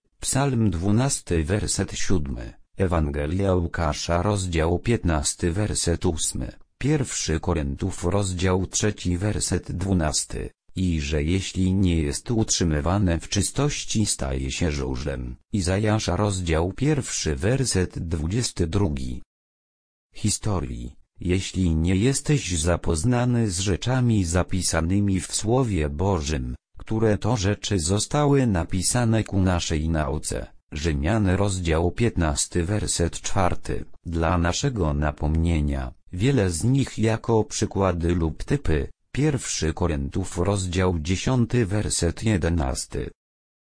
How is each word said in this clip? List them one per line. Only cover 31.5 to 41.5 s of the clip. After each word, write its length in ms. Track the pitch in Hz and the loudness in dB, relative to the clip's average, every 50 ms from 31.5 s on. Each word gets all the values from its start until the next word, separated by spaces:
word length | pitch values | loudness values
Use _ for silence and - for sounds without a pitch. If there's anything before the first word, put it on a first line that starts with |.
| 95 92 87 80 78 80 87 87 | 0 0 0 2 2 4 2 2
piętnasty, 720 | - - 117 110 - 87 82 76 71 - - - - 87 82 | 2 2 0 0 2 2 2 2 2 0 -2 -2 0 0 0
werset 580 | 87 107 104 87 - - - 85 82 - - | 0 0 -2 -2 -2 0 0 0 0 -2 -4
czwarty, 640 | - - - 101 92 87 - - - - - - - - - - - | -4 0 2 4 4 4 2 0 -2 -4 -4 -6 -6 -8 -12 -14 -8
„Dla 320 | 87 82 82 82 85 90 87 | -4 -2 0 2 2 2 2
naszego 560 | 85 85 87 - - 143 123 104 85 76 71 | 2 2 0 0 -2 -2 0 0 0 0 0
napomnienia, 1000 | 73 76 73 73 - 76 73 78 80 82 85 82 76 73 71 69 67 65 62 - _ _ - - | 0 0 -2 -2 -2 -2 0 0 2 2 2 2 2 0 0 -2 -2 -4 -8 -10 _ _ -12 -6
wiele 360 | 87 107 139 143 120 98 92 | -2 0 2 4 4 2 2
z 140 | 82 78 104 | 0 0 0
nich 360 | 120 135 139 123 - - - | 2 2 2 0 0 -2 0
jako 440 | 107 113 110 113 - - 117 110 107 | 0 0 0 0 0 2 2 2 2
przykłady 720 | - - - 110 - - 98 95 92 85 85 80 85 87 | 0 -2 -4 -2 -2 0 2 2 2 2 2 0 0 2
lub 280 | 87 82 80 78 - - | 2 0 -2 -2 -4 -4
typy”, 460 | - 143 143 - - 78 71 - - - _ _ _ | -2 -2 0 0 2 0 0 0 -4 -8 _ _ _
pierwszy 600 | - 131 147 156 139 - - - - - - 80 80 | -4 0 0 0 0 -2 -4 -6 -4 -2 -2 -2 0
Koryntów 640 | - 90 85 80 71 69 69 - 95 92 - - 87 | 0 0 -2 0 -2 -4 -4 -4 -4 -4 -4 -2 -2
rozdział 600 | 87 101 104 101 92 92 82 92 92 92 87 82 | 0 0 0 0 -2 -2 0 0 2 2 0 0
dziesiąty, 680 | 73 82 95 - - 131 131 123 117 - | 0 -2 -2 0 0 0 2 2 2 2